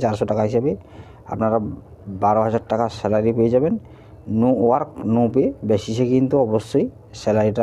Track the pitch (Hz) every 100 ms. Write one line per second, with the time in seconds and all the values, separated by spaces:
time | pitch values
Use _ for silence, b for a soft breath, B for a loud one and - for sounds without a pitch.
0 | 117 104 107 107 107 117 139 196 B B
1 | B B - - 110 113 107 - - -
2 | 104 95 104 107 110 110 - 110 113 -
3 | 104 107 113 113 117 123 156 220 B B
4 | B B - 110 123 123 117 139 151 -
5 | 104 117 117 127 208 277 107 107 - 113
6 | 120 127 131 139 117 107 - 139 247 -
7 | - - - 107 107 117